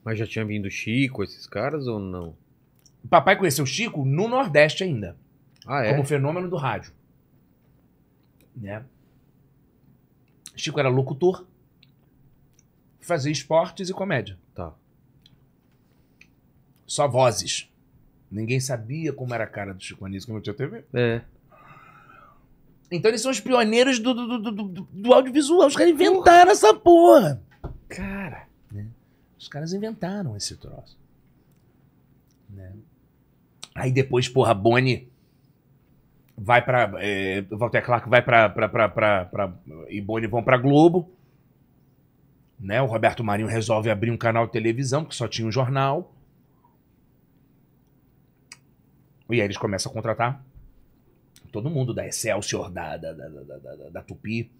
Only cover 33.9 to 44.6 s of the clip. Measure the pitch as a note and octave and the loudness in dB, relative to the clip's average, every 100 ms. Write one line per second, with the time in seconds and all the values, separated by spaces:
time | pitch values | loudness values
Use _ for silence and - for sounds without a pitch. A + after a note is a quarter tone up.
33.9 | B2+ B2+ B2 B2+ C3 C#3+ G2+ A2 A#2+ C3 | 0 2 0 0 2 2 4 4 4 2
34.9 | A2+ - _ _ _ _ _ _ _ _ | -2 -6 _ _ _ _ _ _ _ _
35.9 | _ _ _ _ - G2+ B2 B2 B2 G#2+ | _ _ _ _ -12 2 2 4 0 0
36.9 | F2+ G2+ G2 F#2+ F#2+ G2 G#2 A#2 A#2 A2 | -2 -4 -4 -2 -4 -6 -6 -2 -2 0
37.9 | A#2+ G#2+ A#2+ B2 A#2 G#2 G2+ G#2+ B2 G#2+ | -4 2 2 4 4 4 2 -2 0 0
38.9 | A2+ G#2+ G2+ F#2 - F#2+ F2+ - D#2 - | 2 2 2 -2 -6 -6 -8 -20 -20 -14
39.9 | G#2 G2+ A2+ A2+ G2+ G2 B2+ C3 C#3+ E3+ | -12 -6 -6 -4 -4 2 2 4 6 6
40.9 | F3+ F3 _ _ _ _ _ _ _ _ | 4 -4 _ _ _ _ _ _ _ _
41.9 | _ _ _ _ _ _ _ G2 A2 C3+ | _ _ _ _ _ _ _ -4 -2 0
42.9 | A2+ A2 - A2 G#2 G#2+ A2+ G#2+ A2 A2 | 0 0 0 -4 -2 -2 -4 0 0 0
43.9 | G2+ A2+ A#2 A#2 A2+ A#2 A2+ | -2 -2 -2 0 0 0 -2